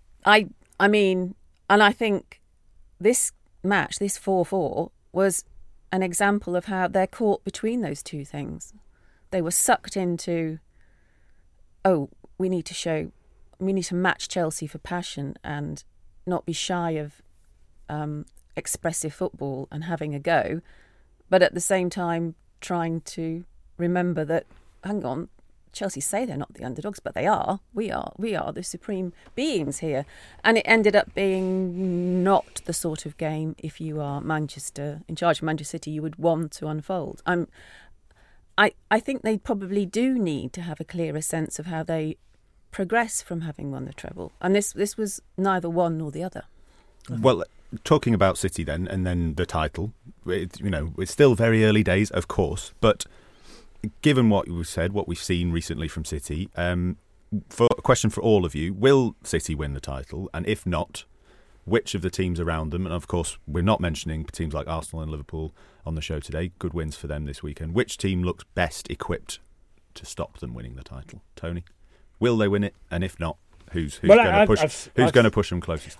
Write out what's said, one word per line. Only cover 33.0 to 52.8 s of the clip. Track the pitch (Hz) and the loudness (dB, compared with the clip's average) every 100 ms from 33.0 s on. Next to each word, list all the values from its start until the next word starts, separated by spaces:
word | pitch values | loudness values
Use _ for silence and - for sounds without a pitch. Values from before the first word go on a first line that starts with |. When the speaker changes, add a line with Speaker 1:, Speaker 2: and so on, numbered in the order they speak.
Speaker 1:
of | 151 - | -8 -6
game, | 156 156 160 - | -4 -2 -4 -6
if | 156 - | -12 -8
you | 160 151 | -8 -6
are | 143 143 | -4 -4
Manchester, | - 156 151 - - - 147 151 - | -2 -2 -4 -8 -12 -8 -8 -8 -10
in | 160 | 0
charge | 170 156 | 2 2
of | |
Manchester | 156 156 147 | 0 -4 -6
City, | 165 151 | -10 -8
you | 151 | -6
would | 156 - | -6 0
want | 170 160 160 | 2 2 -2
to | - 151 | -6 -6
unfold. | 151 147 185 - - - | -6 -4 -6 -6 -6 0
I'm, | 175 - - - - - - _ _ _ - _ - | 0 0 -8 -20 -20 -20 -20 _ _ _ -20 _ 2
I, | 208 - - | 2 2 0
I | 220 | 0
think | - 269 | 2 -2
they | 220 214 | 0 -2
probably | - 208 185 202 | -2 -4 0 0
do | 185 220 262 254 | 0 0 2 2
need | 185 143 127 | 0 -2 -4
to | - | -8
have | 170 151 | -8 -8
a | |
clearer | 160 175 160 151 | -8 -4 -4 -4
sense | - 165 160 - | -4 -2 -4 -6
of | 165 | -6
how | 160 | -6
they | 160 160 156 - _ _ _ _ _ | -2 -2 -2 -8 _ _ _ _ _
progress | - 185 226 226 - | -6 0 2 0 -4
from | - 170 | -6 -8
having | 160 - 143 | -6 -8 -8
won | 131 | -8
the | 131 | -10
treble. | - - - 90 - | -10 -12 -10 -12 -4
And | 180 202 | 2 2
this, | 202 | 2
this | - 202 - | -4 -4 -4
was | 208 - _ - | -6 -8 _ -2
neither | 196 185 175 | 0 0 0
one | 170 170 160 | 2 2 0
nor | 151 | -6
the | 151 | -6
other. | 180 - - - - _ _ _ - | -8 -10 -16 -20 -20 _ _ _ -10
Speaker 2:
Well, | 117 127 90 - - - - | 2 4 4 0 -10 -14 -6
talking | - 156 120 | 2 4 4
about | 104 95 90 | 4 4 4
City | 95 - | -2 -2
then, | 76 78 92 | -4 -2 -2
and | 95 90 | -2 0
then | 87 82 | 0 0
the | 73 | -2
title, | 87 80 78 - 107 - - - | -2 0 -2 -4 -8 -10 -20 -12
it, | - 90 92 - | -4 -4 -4 -6
you | 101 | -4
know, | 80 80 87 | -2 -4 -6
it's | 92 | -4
still | - 143 | 6 6
very | 117 117 110 107 | 6 4 6 6
early | 107 | 6
days, | 98 95 104 | 4 2 2
of | 92 - | -2 -2
course, | - 80 - - - | 0 0 -2 -8 2